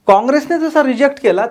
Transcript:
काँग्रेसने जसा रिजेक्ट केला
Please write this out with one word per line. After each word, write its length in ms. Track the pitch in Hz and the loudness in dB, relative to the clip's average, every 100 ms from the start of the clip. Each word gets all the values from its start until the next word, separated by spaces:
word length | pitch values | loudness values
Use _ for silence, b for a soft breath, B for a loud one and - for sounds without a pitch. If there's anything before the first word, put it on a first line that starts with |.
| - | 0
काँग्रेसने 520 | 196 240 294 277 339 | 2 2 -2 -2 -4
जसा 240 | 320 320 | -2 0
रिजेक्ट 380 | 277 226 277 277 | 0 0 -2 0
केला 260 | 226 180 233 | -2 0 -2